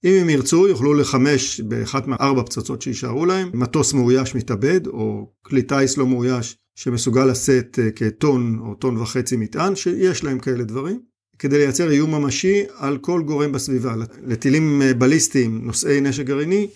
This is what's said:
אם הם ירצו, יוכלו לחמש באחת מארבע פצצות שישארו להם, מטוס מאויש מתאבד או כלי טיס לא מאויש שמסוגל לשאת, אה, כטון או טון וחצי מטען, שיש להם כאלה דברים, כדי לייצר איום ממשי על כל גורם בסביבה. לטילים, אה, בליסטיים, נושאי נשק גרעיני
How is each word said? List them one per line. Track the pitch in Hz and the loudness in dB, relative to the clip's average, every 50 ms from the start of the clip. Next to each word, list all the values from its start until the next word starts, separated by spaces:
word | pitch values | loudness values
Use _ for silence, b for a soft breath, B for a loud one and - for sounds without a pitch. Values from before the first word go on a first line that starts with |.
| - | 4
אם | 180 185 190 | 4 4 4
הם | 180 170 | 4 4
ירצו, | 156 143 123 - - 165 185 202 | 2 2 2 2 4 4 6 4
יוכלו | 185 117 120 143 147 | 4 2 2 2 2
לחמש | 143 143 - - 131 127 143 147 131 - - - - | 2 2 2 2 2 4 4 2 2 0 -2 -6 -8
באחת | 113 107 117 117 113 110 - 135 131 | -6 -6 -4 -4 -6 -4 -4 -6 -4
מארבע | 147 131 110 - 139 139 131 120 | -4 -4 -2 0 2 2 0 0
פצצות | 120 - - 104 - 131 120 - | -2 -6 -8 -6 -8 -8 -8 -6
שישארו | 139 120 - - 123 117 131 160 | -8 -8 -6 -6 -6 -4 -2 0
להם, | 180 185 190 190 180 175 | 0 0 0 -2 -4 -4
מטוס | 117 123 120 - 156 139 - - | -4 -4 -2 0 0 0 2 2
מאויש | 139 123 120 123 131 131 123 - | 2 4 4 4 2 2 0 -4
מתאבד | 131 117 - 123 101 107 139 170 185 165 | -6 -4 -4 -4 -2 0 2 2 2 0
או | 127 - 120 110 110 104 104 104 - _ _ _ | -2 -6 -4 -4 -4 -4 -6 -10 -14 _ _ _
כלי | - 139 131 120 | -2 0 0 0
טיס | - 139 139 135 131 135 | 2 2 2 2 2 2
לא | 143 135 | 0 0
מאויש | 127 131 123 120 127 131 123 117 - - _ _ _ _ | 0 0 0 0 0 -2 -2 -4 -8 -12 _ _ _ _
שמסוגל | - - 135 120 120 - 135 113 131 131 | -10 -6 -4 -4 -2 -2 0 2 4 4
לשאת, | 131 127 127 - - 139 127 123 123 - - 120 | 4 2 2 2 2 2 2 2 -2 -2 0 0
אה, | 110 | 0
כטון | 110 - 120 107 107 - - 151 139 127 123 117 113 110 113 | 0 -2 -4 -4 -2 0 0 2 2 2 2 0 -2 -4 -4
או | 113 104 | -8 -10
טון | 98 - 131 120 | -4 -4 -2 -2
וחצי | 110 117 117 - 131 120 120 127 | -2 -4 -4 -4 -4 -4 -2 -2
מטען, | 123 113 110 - 151 160 190 202 | -2 -4 -4 -4 -2 -2 -2 -2
שיש | 190 - 180 180 208 185 185 165 127 - | -2 -2 -4 -2 2 2 0 0 0 -4
להם | 147 135 127 | -4 -4 -4
כאלה | - 139 131 120 120 | -4 -4 -4 -4 -4
דברים, | 110 107 131 135 165 202 247 - _ _ _ _ _ _ _ | -6 -6 -6 -6 -6 -6 -8 -10 _ _ _ _ _ _ _
כדי | - 143 135 147 | -2 2 4 4
לייצר | 147 139 131 147 175 165 | 4 4 2 0 2 2
איום | 147 143 151 156 156 | 4 2 2 2 0
ממשי | 151 147 139 127 - - 185 196 202 202 202 - | 0 0 0 -2 0 0 2 2 2 0 -2 -8
על | - 143 139 143 135 | -8 -4 -4 -4 -4
כל | 143 - 175 175 160 | -4 -2 -2 -2 -2
גורם | 147 156 143 147 147 139 | -2 -2 -2 -2 -2 -2
בסביבה. | 135 123 - 131 127 117 127 113 113 113 110 - - - | -4 -4 -2 -2 -2 -2 -2 -4 -4 -6 -8 -12 -16 -6
לטילים, | 131 117 113 - 135 131 156 156 156 147 143 139 | -6 -6 -2 0 2 2 4 4 2 2 4 4
אה, | 135 131 | 2 2
בליסטיים, | 120 127 127 147 160 160 - - 139 123 113 110 110 120 | 4 4 4 4 4 2 2 2 2 0 0 0 -4 -6
נושאי | 120 110 - - 143 143 143 | -6 -6 -4 0 2 2 2
נשק | 139 139 127 123 143 | 2 0 -2 -4 -4
גרעיני | 127 139 139 147 160 185 202 208 202 208 | -4 -2 -2 -2 0 0 0 -2 -2 -6